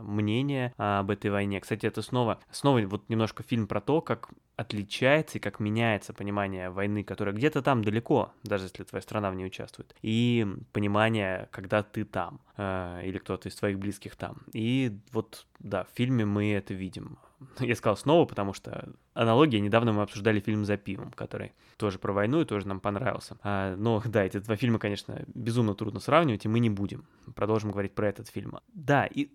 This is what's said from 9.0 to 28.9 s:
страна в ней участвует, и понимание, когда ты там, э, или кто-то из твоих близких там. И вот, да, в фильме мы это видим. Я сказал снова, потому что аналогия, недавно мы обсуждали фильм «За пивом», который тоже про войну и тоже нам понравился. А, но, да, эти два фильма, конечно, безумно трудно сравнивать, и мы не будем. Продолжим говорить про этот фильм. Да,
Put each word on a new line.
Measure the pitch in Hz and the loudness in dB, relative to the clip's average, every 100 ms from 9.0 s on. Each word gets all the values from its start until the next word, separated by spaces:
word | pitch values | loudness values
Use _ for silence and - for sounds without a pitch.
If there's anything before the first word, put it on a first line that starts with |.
страна | - 110 101 | -4 -2 -2
в | 92 | -4
ней | 92 | -8
участвует, | - 110 - - - | -10 -14 -14 -20 -8
и | 113 113 120 120 104 - - | 0 2 4 4 2 -2 -6
понимание, | 104 104 101 110 110 95 92 107 | -2 2 4 4 2 0 -2 -6
когда | - 92 107 | -10 0 0
ты | 101 113 | 0 -6
там, | 104 104 87 143 _ - | -4 -4 -4 -8 _ -6
э, | 98 95 90 87 90 | -4 -2 -4 -6 -6
или | 92 | -6
кто-то | - 95 95 | -6 -6 -6
из | - | -2
твоих | 104 98 | -2 -2
близких | 101 - 95 - | -4 -6 -12 -10
там. | - - - | -10 -10 -10
И | 117 113 131 127 101 - | -2 0 2 0 -4 -6
вот, | 110 - - - - | -4 -4 -8 -20 -14
да, | 101 98 - | -4 -4 -4
в | - | -2
фильме | 123 127 104 | 2 2 2
мы | 101 104 | 2 2
это | 101 - | 0 -2
видим. | 95 95 101 101 - - - - - | -6 -6 -8 -12 -16 -20 -20 -14 -4
Я | 120 117 | 0 2
сказал | 113 98 | 2 2
снова, | 135 170 143 | 6 6 6
потому | - 98 | 2 -4
что | - - - - - _ | -4 -10 -10 -12 -16 _
аналогия, | - 117 113 156 110 | 0 4 6 6 4
недавно | 104 113 120 | 4 4 4
мы | 104 | 2
обсуждали | 101 107 107 107 | -2 0 2 2
фильм | 107 107 104 | 2 0 0
«За | 104 | -2
пивом», | - 98 - | -4 -10 -10
который | - - - 104 _ - - | -10 -10 -8 -10 _ -20 -4
тоже | 104 92 | -4 -2
про | 104 | 0
войну | 101 107 156 | 2 4 2
и | 151 | 2
тоже | 104 95 | -2 -4
нам | 95 | -4
понравился. | 104 101 - - - - | -2 -2 -2 -4 -8 -8
А, | 101 98 95 92 | -4 -2 -2 0
но, | 113 110 120 | 0 0 2
да, | 104 95 | 2 2
эти | 101 | -2
два | 104 107 | -2 0
фильма, | 123 110 | 2 2
конечно, | 104 98 - - - | 0 -4 -8 -12 -10
безумно | - 117 117 110 | -6 -2 2 2
трудно | 98 113 104 | 0 -4 -4
сравнивать, | - 151 160 104 | 4 4 4 0
и | 107 | 0
мы | 113 | 2
не | 117 | 2
будем. | 98 98 - - _ - - | 0 -4 -6 -14 _ -14 -4
Продолжим | 104 110 104 | 0 0 0
говорить | 98 98 - | -2 -4 0
про | 104 | -2
этот | 98 107 | -2 -10
фильм. | - 101 - _ | -10 -10 -12 _
Да, | 202 131 | -8 2